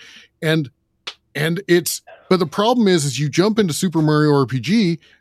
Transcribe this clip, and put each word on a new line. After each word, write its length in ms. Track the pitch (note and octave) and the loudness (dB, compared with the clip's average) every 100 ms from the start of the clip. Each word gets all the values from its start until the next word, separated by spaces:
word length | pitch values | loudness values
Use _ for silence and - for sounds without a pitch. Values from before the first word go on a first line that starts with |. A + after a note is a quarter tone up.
| - - - - | -20 -20 -20 -6
and, 260 | D#3+ D#3+ C3 _ _ _ - - _ - | -2 -2 -2 _ _ _ -20 -20 _ -6
and 260 | D#3+ E3+ F#3 | -4 -2 2
it's, 340 | F3 D3 - - - - | 2 0 -8 -14 -10 -2
but 100 | F#3 | 0
the 60 | F3 | 0
problem 420 | - G#3+ B3 G3+ | -2 0 2 2
is, 160 | F3 | 2
is 160 | C#3+ B2 | 0 -4
you 80 | D3 | -4
jump 300 | D#3 G3+ A3 | 0 0 2
into 140 | F#3+ | -2
Super 300 | C#3+ F#3+ D#3+ | -2 -2 0
Mario 320 | D3+ D3+ D3+ | 2 2 2
R 120 | C#3+ B2 | 2 0
P 120 | B2+ | -4
G 400 | A2+ A3+ F3+ E3+ _ _ | -2 0 0 -2 _ _